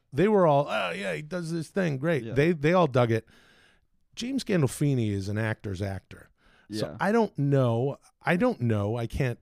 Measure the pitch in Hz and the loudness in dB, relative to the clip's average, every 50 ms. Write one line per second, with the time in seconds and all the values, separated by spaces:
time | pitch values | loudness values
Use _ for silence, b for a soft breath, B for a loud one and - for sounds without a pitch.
0 | _ _ 135 135 180 220 214 196 180 156 143 139 143 165 208 214 190 175 170 190 | _ _ -2 0 2 4 4 4 4 6 4 4 2 0 -2 -4 -4 -4 -6 -6
1 | 202 190 165 151 151 151 185 180 170 160 165 170 156 - - 196 185 160 139 131 | -6 -6 -6 -6 -8 -8 -10 -8 -8 -6 -6 -6 -6 -4 -4 -2 -2 0 -2 -2
2 | 139 170 165 127 113 113 120 139 147 170 185 147 139 160 180 185 170 139 120 127 | -2 -2 -2 -2 -2 -2 0 2 2 2 2 2 2 2 4 4 4 4 4 4
3 | 123 113 113 110 - b b b b b b b b b b b b _ _ _ | 4 4 2 0 -2 b b b b b b b b b b b b _ _ _
4 | _ _ _ - 233 254 277 254 - - 196 170 139 117 - - 151 143 135 123 | _ _ _ -10 -8 -6 -4 -4 -2 0 0 2 0 0 0 0 0 0 2 0
5 | 113 107 101 98 92 101 101 107 113 110 110 - - 104 95 85 101 98 98 92 | 0 0 -2 -2 -4 -4 -4 -2 -2 -2 -4 -6 -6 -8 -6 -4 -4 -6 -6 -8
6 | - - - - - - _ b b b b b b b - 107 101 78 76 107 | -12 -16 -20 -20 -20 -20 _ b b b b b b b -8 -8 -6 -6 -6 -4
7 | 170 196 220 233 220 196 - - 139 143 139 135 127 120 117 117 131 139 131 - | -2 0 2 2 2 0 0 -2 0 2 4 4 4 2 2 0 -2 -4 -6 -8
8 | _ _ _ _ - - 175 175 240 254 - - 123 117 110 104 101 104 117 120 | _ _ _ _ -2 -2 0 2 2 0 0 0 0 0 0 0 0 -2 -4 -4
9 | 117 - - - 139 123 110 - | -6 -6 -4 -4 -2 -2 -4 -6